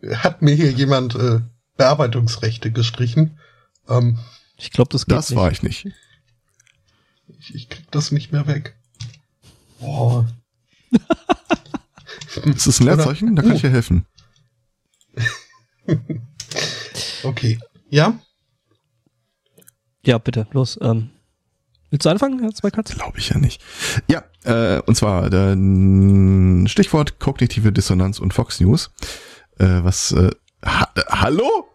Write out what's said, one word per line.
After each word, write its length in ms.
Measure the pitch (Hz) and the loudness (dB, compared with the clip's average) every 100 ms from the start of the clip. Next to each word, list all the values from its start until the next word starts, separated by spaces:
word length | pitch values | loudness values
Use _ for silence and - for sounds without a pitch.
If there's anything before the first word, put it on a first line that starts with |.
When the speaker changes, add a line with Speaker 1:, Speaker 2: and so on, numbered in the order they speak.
| 107 113 | -8 -4
Speaker 1:
Hat 260 | 180 170 | -4 0
mir 120 | 147 147 | 2 4
hier 160 | 160 | 2
jemand, 440 | 127 135 135 127 117 | 2 0 0 -2 -2
äh, 260 | 123 113 117 _ _ _ | 0 0 -2 _ _ _
Bearbeitungsrechte 920 | 131 147 131 117 117 - 110 113 117 | 2 2 0 0 -2 -2 -6 -4 -6
gestrichen? 680 | 113 117 - 120 135 156 - _ _ _ _ _ | -2 -4 -2 -2 0 0 -2 _ _ _ _ _
Ähm, 320 | 120 123 117 117 - _ _ | 0 2 0 -6 -20 _ _
Speaker 2:
Ich 140 | - | -10
glaub, 180 | - 123 | 0 0
das 160 | 139 - | 0 0
geht 100 | 143 | -2
Speaker 3:
das 140 | 156 | 0
Speaker 2:
nicht. 80 | 117 | 0
Speaker 3:
war 140 | 90 | 0
ich 120 | - | 0
nicht. 240 | - - 202 - _ _ _ _ _ _ _ _ _ _ _ _ _ - | -6 -6 -14 -18 _ _ _ _ _ _ _ _ _ _ _ _ _ -20
Speaker 1:
Ich, 160 | - 120 | -18 -18
ich 140 | 117 | -16
krieg 200 | - - | -18 -8
das 200 | 147 147 | -6 -2
nicht 200 | 147 - | -4 -2
mehr 160 | 147 143 | -4 -2
weg. 280 | 147 - _ _ _ - - _ _ _ _ _ _ | -4 -6 _ _ _ -18 -18 _ _ _ _ _ _
Boah. 480 | 123 143 120 120 117 117 _ _ _ _ _ 240 - - _ 359 _ 349 _ - _ _ - - - - - | -10 -2 0 0 -2 -4 _ _ _ _ _ 0 0 -6 _ -6 _ -8 _ -16 _ _ -20 -20 -14 -6 -2
Speaker 3:
Ist 220 | 139 - | 0 0
das 120 | 123 | 2
ein 40 | 127 | 4
Speaker 1:
Oder 80 | 151 | 4
Speaker 3:
Leerzeichen? 380 | 156 156 214 196 | 2 0 0 2
Da 60 | |
kann 80 | 208 | 2
Speaker 1:
uh. 40 | 170 | 2
Speaker 3:
ich 60 | |
dir 80 | 143 | 2
helfen. 340 | 131 113 90 - _ _ _ _ _ _ _ _ _ _ - 117 - - _ _ _ - | 0 2 0 -2 _ _ _ _ _ _ _ _ _ _ -6 -6 -6 -18 _ _ _ -6
Speaker 1:
<laughs> 180 | 170 - 160 - _ - - - - - - - - | -6 -4 -12 -12 _ -12 -8 -8 -10 -14 -12 -12 -8
Okay. 340 | 131 120 120 113 - _ _ | -8 -4 -4 -4 -8 _ _
Ja? 300 | 143 170 226 _ _ _ _ _ _ _ _ _ _ _ _ _ _ - _ _ _ - | 2 2 0 _ _ _ _ _ _ _ _ _ _ _ _ _ _ -20 _ _ _ 0
Speaker 2:
Ja, 140 | 117 | 2
bitte, 260 | - 117 107 | 2 -4 -4
los. 260 | 135 127 - | -2 -2 -2
Ähm, 300 | 123 113 113 _ _ _ _ _ _ _ _ | -2 0 -2 _ _ _ _ _ _ _ _
willst 160 | 143 - | -2 0
du 40 | |
anfangen, 280 | 190 277 262 | 2 0 -2
Herr 140 | 226 | -6
Zweikatz? 400 | 220 202 - 220 | -4 -4 -4 -8
Speaker 3:
Glaub 240 | - - - | -8 -10 -8
ich 120 | - | -4
ja 100 | - | 0
nicht. 240 | - - - - - - - | 0 -2 -20 -12 -6 -6 -2
Ja, 160 | 147 - _ | -4 -4 _
äh, 360 | - 117 113 90 - | -2 0 2 0 2
und 80 | - | 2
zwar, 380 | 107 95 90 | 2 0 2
äh, 1300 | 92 98 95 95 95 95 95 95 98 95 95 92 90 95 | 2 2 2 2 4 4 6 6 6 6 4 4 4 2
Stichwort 520 | - 196 156 151 - | 2 2 2 -2 -4
kognitive 520 | - 139 123 - 107 | -6 0 -2 2 0
Dissonanz 480 | 98 - 92 95 104 | 0 0 0 0 -2
und 160 | 98 - | -4 -2
Fox 240 | 120 - | -4 0
News. 320 | 87 147 - - - - - - _ _ | 2 2 0 -14 -14 -14 -20 -20 _ _
Äh, 260 | 95 90 | 2 2
was, 280 | 87 92 - | 0 -2 -2
äh, 180 | - 90 - _ _ | 2 2 2 _ _
ha-, 280 | - - - - | -4 -2 -2 -4
äh, 60 | - | -4
hallo? 580 | - 104 156 262 440 - | -2 0 0 0 -2 -4